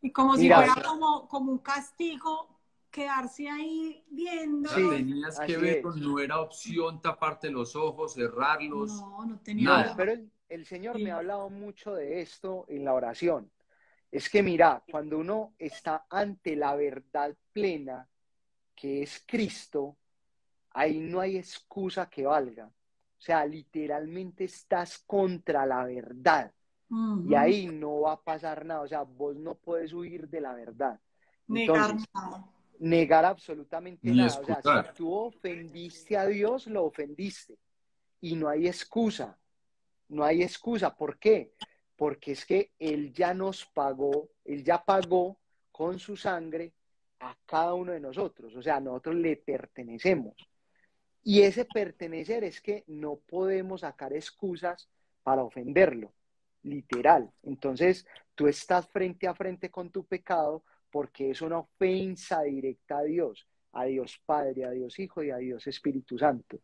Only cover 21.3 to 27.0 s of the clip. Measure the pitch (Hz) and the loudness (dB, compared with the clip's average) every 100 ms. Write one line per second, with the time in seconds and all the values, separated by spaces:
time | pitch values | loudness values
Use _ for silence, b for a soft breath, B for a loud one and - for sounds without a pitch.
21.3 | 190 180 - _ - 190 190 175 - 139 | -4 -8 -18 _ -6 -4 -4 -6 -4 2
22.3 | 151 131 113 107 _ _ _ _ _ - | 2 0 -8 -20 _ _ _ _ _ 0
23.3 | 165 151 156 147 160 151 147 156 175 185 | 0 0 -6 -10 -8 -4 -4 -6 -8 -10
24.3 | 175 185 - - 180 175 - _ 202 190 | -8 -8 -8 -2 0 0 -10 _ 2 2
25.3 | 180 - 147 135 127 127 123 117 123 139 | 0 0 2 2 0 -2 -6 -10 0 4
26.3 | 156 110 _ _ _ _ 226 | 4 2 _ _ _ _ -4